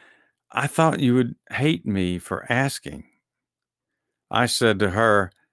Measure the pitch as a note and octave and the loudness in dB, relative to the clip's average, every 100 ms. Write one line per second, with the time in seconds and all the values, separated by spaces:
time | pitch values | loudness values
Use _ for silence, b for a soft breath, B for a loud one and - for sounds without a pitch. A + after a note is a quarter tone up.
0 | b b b b _ - C#3 - D#3+ - | b b b b _ -4 -4 2 0 2
1 | B2+ B2+ A#2+ - - - D3 E3+ - G2 | 2 2 0 -4 -10 -2 0 0 -2 -2
2 | F2+ F2+ - - - A#2+ C3+ - - D2+ | -2 -4 -6 -8 -2 -2 0 -4 -12 -14
3 | - _ _ _ _ _ _ _ _ _ | -18 _ _ _ _ _ _ _ _ _
4 | _ _ - A2 A#2+ - A#2 G2 G2+ G2 | _ _ -6 -2 0 2 2 2 0 2
5 | A2+ G#2 F2+ _ _ | 4 4 2 _ _